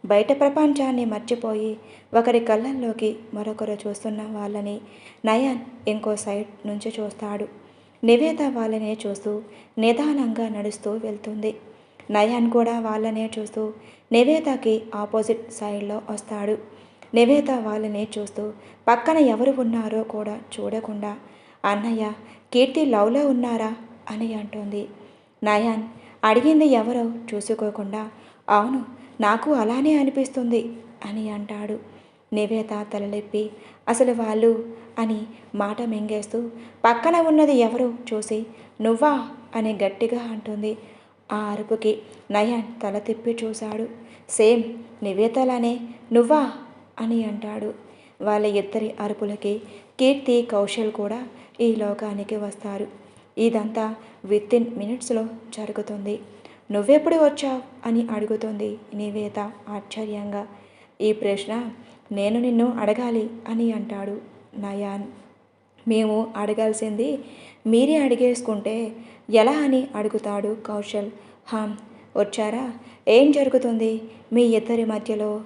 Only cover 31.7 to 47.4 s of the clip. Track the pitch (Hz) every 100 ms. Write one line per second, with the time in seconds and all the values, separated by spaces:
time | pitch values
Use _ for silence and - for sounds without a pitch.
31.7 | 214 - - - _ _ 214 208 220 214
32.7 | 208 208 208 202 208 208 208 214 - -
33.7 | - - 233 254 233 226 220 226 226 -
34.7 | - - - 220 214 220 - - 208 202
35.7 | 208 240 214 214 214 202 226 233 - -
36.7 | - 226 240 330 339 320 311 294 262 226
37.7 | 240 247 233 - 214 214 214 226 - -
38.7 | - 220 226 294 277 - - - 226 220
39.7 | 202 196 - 226 240 233 220 220 208 214
40.7 | 220 - - _ _ - 208 208 208 214
41.7 | 226 214 214 - - - 208 220 233 208
42.7 | - 208 208 208 220 240 233 226 214 214
43.7 | 214 226 - - - - - 220 240 226
44.7 | - - - 202 190 226 247 254 247 233
45.7 | 233 233 - - 233 233 302 262 - -
46.7 | - - - 226 233 214 208